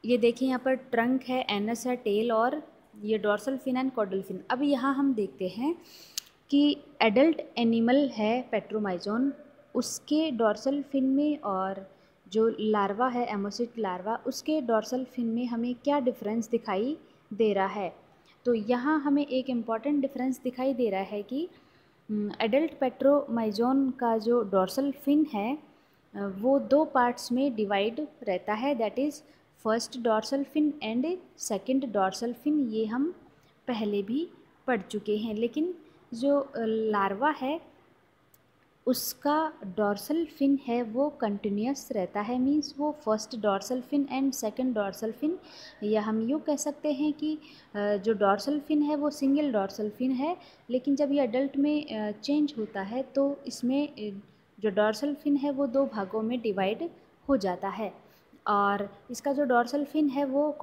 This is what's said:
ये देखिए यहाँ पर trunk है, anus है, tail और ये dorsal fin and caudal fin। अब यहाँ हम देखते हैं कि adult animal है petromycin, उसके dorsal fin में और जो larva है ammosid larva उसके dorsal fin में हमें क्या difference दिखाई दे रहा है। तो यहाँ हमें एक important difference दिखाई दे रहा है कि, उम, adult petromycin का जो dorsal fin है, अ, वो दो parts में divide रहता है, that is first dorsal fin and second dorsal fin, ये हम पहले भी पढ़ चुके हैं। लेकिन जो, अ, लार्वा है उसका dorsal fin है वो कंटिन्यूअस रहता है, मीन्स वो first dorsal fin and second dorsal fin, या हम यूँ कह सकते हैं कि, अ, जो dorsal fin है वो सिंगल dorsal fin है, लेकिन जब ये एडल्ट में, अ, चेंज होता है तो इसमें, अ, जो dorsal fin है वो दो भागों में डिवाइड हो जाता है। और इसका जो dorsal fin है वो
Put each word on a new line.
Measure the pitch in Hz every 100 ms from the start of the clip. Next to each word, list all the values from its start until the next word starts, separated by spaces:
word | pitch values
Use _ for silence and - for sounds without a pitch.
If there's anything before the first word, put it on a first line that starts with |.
| 220
ये | 240
देखिए | 233 233 262
यहाँ | 254 262
पर |
trunk | 262 - 226 233 262
है, | 247 254 -
anus | 202 214 233 247
है, | 247
tail | 226 202 240
और | 220 240 302 - - _ 208
ये | 208 220
dorsal | 208 208 233 262
fin | 269
and | 254 262 240
caudal | 202 190
fin। | 185 185 -
अब | 247
यहाँ | 285 269 269 269
हम | 277
देखते | 226 190 - 180
हैं | 190 277 339 - - - - - _ _
कि | 285 294 285 - -
adult | 220 214 320 311 - -
animal | 233 226 226 269 277
है | 220 214 240 254
petromycin, | 214 - 214 208 - 202 220 277 269 - - _ -
उसके | - - - 302 320
dorsal | 233 226 214 269 285
fin | 277 269
में | 262 269 294 294
और | 208 190 190 190 190 - _ _ -
जो | 208 226 -
larva | 214 214 196 202 254
है | 240 240
ammosid | 208 202 202 233 233
larva | 202 180 190 233 -
उसके | 269 - 311
dorsal | 240 220 220 254 254
fin | -
में | 233 233 247
हमें | 233 240 247
क्या | 285 285
difference | 247 247 202 226 220
दिखाई | 226 220 190 247 311 - _ _
दे | 202 220
रहा | 196 190
है। | 202 180 - - _ _ _ 247
तो |
यहाँ | 233 208 247 269 311
हमें | 285 285 285
एक | 262 254
important | 240 220 226 269 294
difference | 269 247 262 247
दिखाई | 254 254 262
दे | 247 226
रहा | 190
है | 190 208
कि, | 208 262 359 - _ _ _ _ -
उम, | 214 208 -
adult | 220 262 320 -
petromycin | 254 - 269 285 - 233 220 202 240 269 262
का | - 233 226
जो | 220 240
dorsal | 202 190 190 - 277 262 277
fin | 294 302
है, | 208 214 302 - _ _ _ _ 202
अ, | 202 190
वो | 240 277
दो | 214 277 311
parts | 269 247 240 -
में | 240 277 220
divide | 202 202 214 233 294 -
रहता | 214 180 185
है, | 208 269 254
that | 214 214
is | 294 - - _ _ _ 220
first | 226 - 254
dorsal | 233 220 220 277 269 311
fin | 302 277
and | 214 233 311 359 - - -
second | 202 - 269 262
dorsal | 202 190 190 233
fin, | 240 302 302 247
ये | 220 220
हम | 240 311 - - _ _ _ -
पहले | 226 208 202
भी | 196 262 359 - - _ -
पढ़ | 233
चुके | - 208 208 214
हैं। | 226 214
लेकिन | 233 302 349 349 - - _
जो, | 233 277 285
अ, | 277 -
लार्वा | 226 220 220 208 196 196 294
है | 294 262 330 - _ _ _ _ _ _ _ _ _ _ _ -
उसका | 247 - - 285 302 311 311
dorsal | 196 185 208 202 - 320 311
fin | - 277 277
है | - 233
वो | 233 233 294
कंटिन्यूअस | 294 220 202 208 202 233 277 -
रहता | 226 180 202
है, | 208 254
मीन्स | 262 294 277 269
वो | 302 294 214
first | 214 - 226
dorsal | 208 196 202 254 247
fin | 294 277
and | 262 269 254
second | 214 214 254 214
dorsal | 196 190 226
fin, | 226 302 370 - - - -
या | 208 214
हम | 214 220 226
यूँ | 302
कह | 311 285
सकते | 294 285 302
हैं | 269 302
कि, | 294 302 311
अ, | - - - 208
जो | 208 208 202
dorsal | 208 202 202 - 294 277
fin | 302
है | 294 302
वो | 294
सिंगल | 285 269 285 294
dorsal | 214 196 - 214
fin | - 254
है, | 254 294 359 - - -
लेकिन | 247 285 277
जब | 285
ये | 285
एडल्ट | 247 247 277 277
में, | 294 302 302
अ, | 220 214
चेंज | 214 - 294 294 233
होता | 214 196
है | 190 247
तो | 262 277 277 285 254
इसमें, | - 240 269 294
अ, | - 214 196 - _ _ -
जो | 208
dorsal | 196 214 214 294 285
fin | 294 285
है | 285
वो | 262 277
दो | 269 269
भागों | 220 190 220
में | 220 247
डिवाइड | 226 190 190 226 339 - _ _ -
हो | 269
जाता | 190 180 196
है। | 190 208 - - - _ - -
और | 202 202 202 202 - -
इसका | 240 285
जो | 277 285
dorsal | 240 240 285 285
fin | 311 294
है | 262 277
वो | 269 302 294